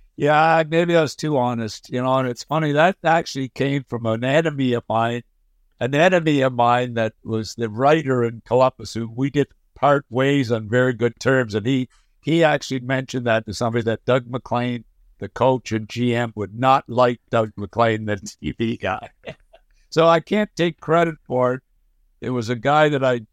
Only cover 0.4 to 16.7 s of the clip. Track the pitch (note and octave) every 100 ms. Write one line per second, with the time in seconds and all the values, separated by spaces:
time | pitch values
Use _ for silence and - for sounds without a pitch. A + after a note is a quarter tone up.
0.4 | D#3+ E3 D#3 E3 F3 E3+ D3+ - D3+ C#3+
1.4 | B2 A#2 A2 - - B2 C3 C3 B2+ A#2+
2.4 | - D#3 D#3 C#3+ F3 - D#3+ D3 - C#3
3.4 | C3 - C#3 C#3 C3 A#2 A#2 A2+ B2+ D3
4.4 | E3 C#3+ C3 A#2 - A2 A#2 A#2+ - _
5.4 | _ _ _ - A#2+ C#3+ F3+ F3+ D#3 C#3+
6.4 | C3 B2 A#2+ B2 B2 A#2 A2 - - A2
7.4 | G#2+ - A#2 G#2+ C#3 D#3+ C3+ B2+ A#2 A2+
8.4 | - B2+ C3 - G#2+ A2 A#2 A2+ C3+ C#3+
9.4 | C3+ _ _ - C#3 C#3+ - B2 C3+ C#3+
10.4 | A#2+ A2+ G#2+ A#2+ B2+ A#2 A#2+ - B2+ C3
11.4 | A#2 G#2 G#2+ C3+ B2+ _ _ _ - E3
12.4 | D#3 D3 - C3+ B2 C3 C3 B2+ A#2+ A2
13.4 | A2 G2 A#2+ A#2+ A2+ A2 - C3 B2 B2
14.4 | - A#2+ B2 A#2+ - _ _ - G2+ -
15.4 | B2+ C3 - A2 G#2+ A#2+ B2 A#2+ A#2+ G#2+
16.4 | F#2+ G#2+ C3